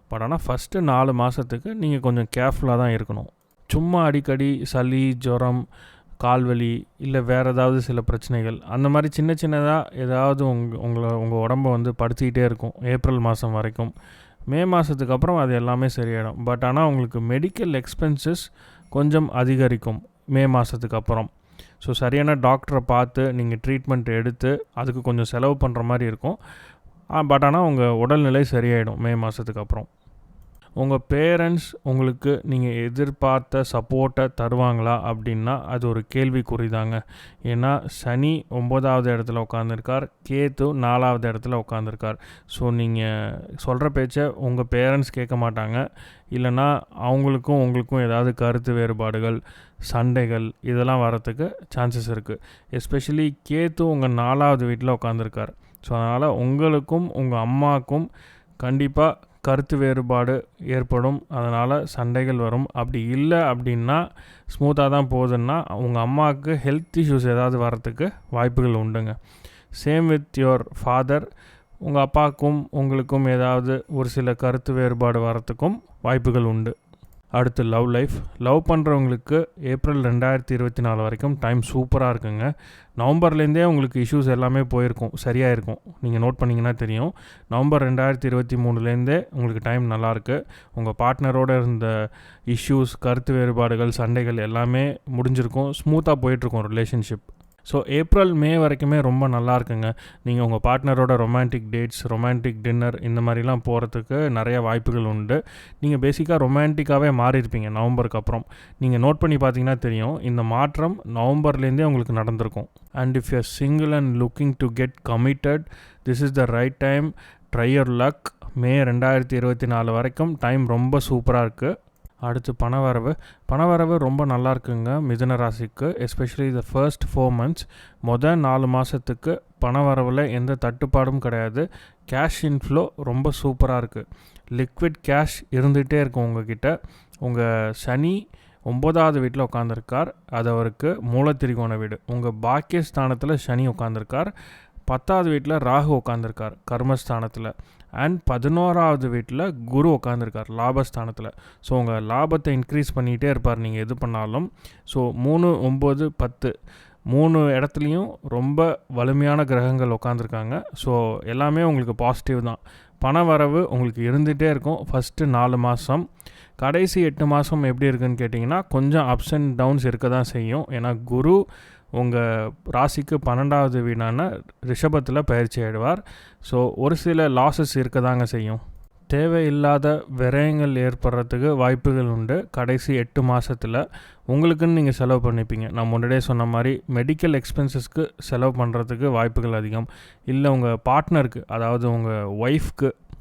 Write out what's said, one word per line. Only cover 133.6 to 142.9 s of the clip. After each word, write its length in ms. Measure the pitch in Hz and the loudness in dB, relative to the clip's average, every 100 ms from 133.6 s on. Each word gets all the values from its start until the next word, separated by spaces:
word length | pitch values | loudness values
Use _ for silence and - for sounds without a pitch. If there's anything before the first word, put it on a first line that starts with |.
| 131 123 | 2 2
இருக்கு. 300 | 117 110 - - - - - | -4 -10 -14 -20 -20 -20 -8
லிக்விட் 500 | 120 131 - 170 156 - | -4 -4 -2 -2 -2 0
கேஷ் 380 | 143 151 - - | 2 2 -4 -4
இருந்துகிட்டே 440 | 131 139 143 135 | 2 4 2 2
இருக்கும் 300 | 151 139 127 | 0 0 0
உங்ககிட்ட. 560 | 117 113 110 110 139 170 - - _ - | -2 -2 -6 -2 -2 -2 -6 -20 _ -8
உங்க 520 | 127 120 117 113 110 | -4 0 0 0 -2
சனி 560 | 110 - 127 160 196 208 - _ _ | -6 -4 0 0 -2 -6 -20 _ _
ஒன்பதாவது 580 | - 123 151 165 160 143 | -6 0 2 4 4 2
வீட்ல 260 | 127 135 127 | 0 -2 -4
உட்காந்துருக்கார். 600 | 120 117 113 - 127 165 - - | -2 -4 -6 -4 -4 -4 -8 -8
அது 220 | 120 117 | -4 0
அவருக்கு 500 | 117 113 107 151 220 147 | 0 -2 -2 -4 -2 -2
மூலத்திரிகோண 640 | 123 147 139 127 117 113 110 | 2 2 2 -2 -2 -2 -4
வீடு. 220 | 107 107 - | -6 -10 -8
உங்க 260 | 123 120 110 | -4 -4 -4
பாக்கியஸ்தானத்துல 920 | 117 143 - 170 156 | -2 -2 0 -2 -2